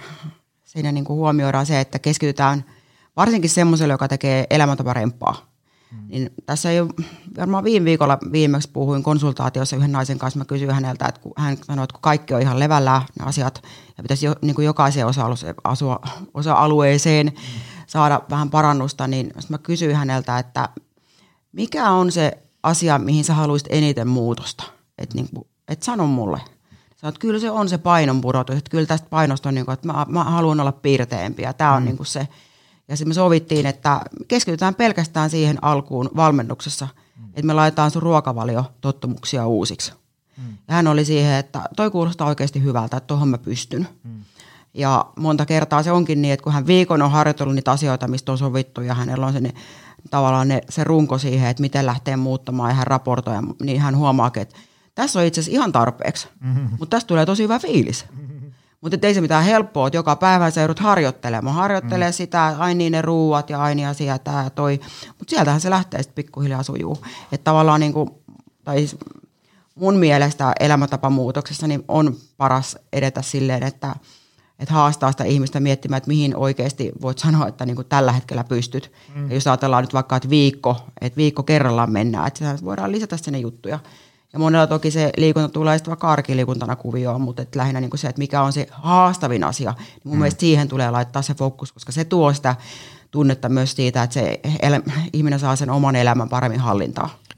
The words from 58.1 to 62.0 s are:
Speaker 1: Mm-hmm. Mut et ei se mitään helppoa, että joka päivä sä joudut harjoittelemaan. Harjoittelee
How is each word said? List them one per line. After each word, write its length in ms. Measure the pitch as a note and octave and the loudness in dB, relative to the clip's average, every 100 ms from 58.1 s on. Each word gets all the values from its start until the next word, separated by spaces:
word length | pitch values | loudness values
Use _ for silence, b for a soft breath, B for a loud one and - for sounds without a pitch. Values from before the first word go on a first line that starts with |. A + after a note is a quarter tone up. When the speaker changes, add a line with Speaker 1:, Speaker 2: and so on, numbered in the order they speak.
Speaker 1:
Mm-hmm. 180 | C3 C#3 A2+ C#3 b b _ | -16 -16 -14 -18 b b _
Mut 140 | D#3+ | -6
et 100 | F#3 | 0
ei 100 | G3+ | 2
se 60 | G3 | 2
mitään 240 | D#3 D#3+ | 2 2
helppoa, 420 | F3 A3 G#3+ D3 C3 | 4 2 2 -2 0
että 100 | E3 | 0
joka 200 | D#3 D3 | 0 2
päivä 340 | F#3 F3+ E3+ | 4 4 2
sä 100 | D#3+ | 2
joudut 180 | D#3 D#3+ | 0 2
harjoittelemaan. 800 | G#3 F#3+ C#3 - B2 A2+ B2+ D#3 | 2 2 2 -2 -4 -4 -2 0
Harjoittelee 520 | G3 G3 A#2+ F#3 | 0 -2 -2 0